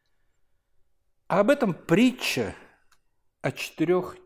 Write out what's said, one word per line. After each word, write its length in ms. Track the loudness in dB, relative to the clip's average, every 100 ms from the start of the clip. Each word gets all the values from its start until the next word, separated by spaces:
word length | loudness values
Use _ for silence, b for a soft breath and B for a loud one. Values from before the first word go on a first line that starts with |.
| _ _ _ _ _ _ _ _ _ _ _ _ -2
А 140 | 0
об 80 | 2
этом 220 | 2 0
притча 840 | -4 0 4 4 2 -4 -4 -4 -8 -20 _ _ _ _ _ _ _
о 100 | -8
четырёх 680 | -6 -8 -4 0 0 -2 -12